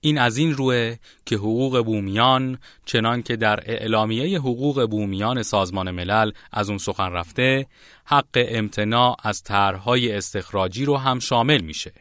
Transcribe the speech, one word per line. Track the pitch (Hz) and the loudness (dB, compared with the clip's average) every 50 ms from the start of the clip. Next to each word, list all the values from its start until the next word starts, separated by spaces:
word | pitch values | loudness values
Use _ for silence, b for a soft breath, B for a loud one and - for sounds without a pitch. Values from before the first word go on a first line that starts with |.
این | - 151 151 147 | 0 0 2 4
از | 123 120 110 | 2 2 2
این | 127 156 165 147 | 2 0 0 0
روه | 135 135 131 123 120 117 113 117 110 b b b b _ | 0 0 0 2 2 0 -2 -6 -10 b b b b _
که | - 120 | -4 -4
حقوق | 107 98 110 113 120 131 135 127 123 | -2 0 0 0 0 0 0 0 0
بومیان، | 117 110 110 104 101 98 98 107 117 127 131 131 131 131 127 123 B B B B B | 0 0 0 -2 -2 -2 0 2 4 4 4 4 2 -4 -6 -10 B B B B B
چنان | - - 120 110 113 120 123 | -2 0 0 2 2 0 -2
که | 113 - 120 | -2 -4 -2
در | 110 113 107 104 110 - - | 0 2 2 2 0 -2 -6
اعلامیهٔ | 117 - 110 110 110 107 107 107 110 113 135 175 196 175 | -6 -4 -2 0 2 2 2 2 0 -2 -2 -2 -2 -2
حقوق | 135 127 120 120 135 147 139 135 123 | -2 -2 -2 0 0 0 2 2 0
بومیان | 110 107 107 107 98 98 95 104 113 127 123 | 0 0 -2 -2 -2 -2 -2 -2 -2 -2 -2
سازمان | 107 - - 101 95 90 92 95 92 92 | -2 0 0 0 0 0 -2 -4 -4 -4
ملل | 90 87 87 92 101 110 110 107 101 B B B | -4 -6 -2 0 2 2 2 2 -2 B B B
از | - 110 104 98 | -4 -4 -2 -2
اون | 104 98 | -4 -4
سخن | - - 95 - 98 92 | -4 -6 -4 -2 -4 -4
رفته، | 87 87 85 - - - 127 131 131 135 135 b b b b b b b b | -2 -6 -6 -6 -4 0 0 2 2 0 -2 b b b b b b b b
حق | - 147 143 - _ - 127 123 - | 2 2 2 2 _ 0 0 0 2
امتناع | 113 113 107 104 - - 107 107 113 120 123 123 120 - | 0 -2 -2 -2 -2 -2 -2 0 2 4 4 4 2 0
از | - 110 104 - | -2 -4 -4 -4
طرح‌های | - - 104 101 101 98 95 92 98 120 123 127 120 117 | -4 0 2 2 2 2 0 -2 0 0 0 2 2 0
استخراجی | 104 101 92 - - 101 92 - - 98 95 95 95 117 139 | -2 -2 -4 -4 -6 -6 -8 -4 -2 -2 -2 -2 -2 -4 0
رو | 143 - | 0 0
هم | 135 131 135 127 123 | 0 0 -2 -2 -2
شامل | - - 127 120 117 135 151 131 | -2 0 2 2 4 4 2 2
می‌شه. | 87 78 76 - - - - _ | 0 -4 -10 -10 -12 -12 -14 _